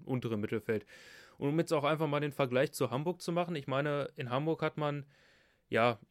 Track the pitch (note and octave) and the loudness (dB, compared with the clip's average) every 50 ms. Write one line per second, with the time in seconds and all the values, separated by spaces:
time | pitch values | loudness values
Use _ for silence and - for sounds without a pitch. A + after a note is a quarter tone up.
0 | - - C3+ B2+ A#2+ A#2+ A2+ G#2 G#2 G#2+ - A2 - - A2+ G#2 - - - - | -6 -4 -2 -2 -2 -2 -2 -2 -2 0 -2 -2 0 0 -2 -2 -2 -6 -20 -20
1 | - - - - - - - - - C#3+ D3 D#3+ E3 - E3 D3+ C#3 C#3+ D#3+ D3 | -20 -20 -20 -20 -20 -20 -10 -4 -2 0 2 0 0 2 0 0 2 2 2 2
2 | D#3+ D3+ C#3+ D3 D3 D3 C3+ - C#3+ B2+ B2 B2+ C#3+ D3+ - - C#3 A#2+ A#2+ C3 | 0 0 0 0 0 -2 0 0 0 2 4 4 2 2 2 0 -2 0 0 -2
3 | D3+ F3 F3+ - - - E3+ F3 F3 E3+ F3 D3 C3+ - C3 C3+ C#3+ D3+ C#3+ C#3+ | -2 -2 -4 -4 -4 -2 0 0 0 0 -2 -6 -4 -2 0 0 0 0 0 -2
4 | C#3 - - - C3+ A#2+ B2 C3 D3+ D#3+ D#3+ - D#3+ D#3 - - D3+ D3 C#3+ D3 | -2 -4 -6 -8 -6 -2 -2 -2 0 0 -2 0 0 -2 -2 0 -2 -2 -2 -4
5 | C#3 - _ _ _ _ _ _ _ _ _ _ _ - - A2 A2+ A#2+ A#2 - | -8 -12 _ _ _ _ _ _ _ _ _ _ _ -2 2 4 4 4 2 0
6 | - _ | -6 _